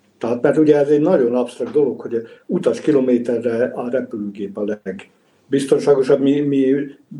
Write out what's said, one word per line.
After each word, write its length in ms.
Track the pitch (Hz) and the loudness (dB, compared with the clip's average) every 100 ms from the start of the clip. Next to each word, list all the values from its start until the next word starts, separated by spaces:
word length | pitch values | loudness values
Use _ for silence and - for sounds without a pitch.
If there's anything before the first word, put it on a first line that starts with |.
| _ _ | _ _
Tehát, 240 | 117 123 | -6 -2
mert 160 | 147 156 | 0 4
ugye 180 | 151 147 | 4 4
ez 100 | 139 | 4
egy 120 | 147 | 2
nagyon 340 | 156 185 117 | 4 2 2
absztrakt 380 | 123 123 - 120 | 0 -2 -6 -4
dolog, 280 | 135 135 110 | 0 0 -2
hogy 140 | - 113 - - - | -6 -8 -8 -14 -6
utas 340 | 180 165 - | -2 -2 0
kilométerre 840 | - 143 127 120 120 117 117 117 123 | 0 2 2 2 0 -2 -2 -2 -2
a 140 | - 123 | -4 -6
repülőgép 680 | 127 123 110 101 98 95 107 | -6 -6 -8 -10 -8 -10 -8
a 200 | 104 107 | -6 -6
legbiztonságosabb, 1400 | 95 95 - _ _ _ _ 139 139 139 143 135 135 135 | -10 -12 -16 _ _ _ _ -4 0 0 4 2 2 2
mi, 200 | 139 143 | 2 0
mi, 340 | 143 139 131 143 147 - _ 147 | 0 0 2 0 -2 -12 _ -14